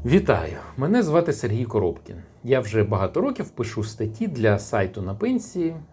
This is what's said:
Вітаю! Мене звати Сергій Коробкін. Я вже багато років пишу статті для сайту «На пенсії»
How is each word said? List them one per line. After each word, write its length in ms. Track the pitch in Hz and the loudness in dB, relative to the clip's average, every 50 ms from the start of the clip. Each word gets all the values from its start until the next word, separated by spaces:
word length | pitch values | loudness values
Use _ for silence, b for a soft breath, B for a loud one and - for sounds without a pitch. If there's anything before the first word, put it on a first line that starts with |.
| - | 4
Вітаю! 540 | 120 147 202 190 151 113 85 80 78 92 - - - - | 6 4 4 6 4 2 2 0 -4 -8 -10 -12 -12 -6
Мене 260 | 127 135 165 214 247 | -4 0 2 2 2
звати 300 | 214 160 147 170 170 165 | 4 4 4 2 4 2
Сергій 320 | 143 - - 117 104 113 127 | -2 -2 -2 -2 -2 -2 -2
Коробкін. 520 | 110 - 107 95 85 - - - - - 87 - - - - - | 0 0 0 0 0 -2 -4 -12 -14 -14 -14 -16 -18 -20 -12 0
Я 160 | 117 135 131 | 2 2 2
вже 240 | - 107 107 110 101 | 2 0 2 2 2
багато 360 | 98 110 95 95 92 - - | 2 2 0 0 0 0 0
років 300 | 202 285 254 - 143 - | 0 0 -2 -4 -8 -8
пишу 340 | - - 117 - - 110 104 | -6 -6 -6 -4 -4 -6 -6
статті 440 | - - - 113 110 107 - 226 214 | -6 -4 -6 -6 -6 -4 -4 -4 -4
для 300 | 151 120 110 107 101 98 | -2 2 4 4 4 2
сайту 440 | - - - 107 95 92 - 104 | 0 -2 0 0 0 0 -4 -6
«На 120 | 95 92 98 | -6 -6 -4
пенсії» 640 | 107 214 247 262 226 214 - - 185 170 165 165 156 151 - | -2 0 0 0 -2 -4 -4 -6 -4 -2 -2 -4 -6 -14 -18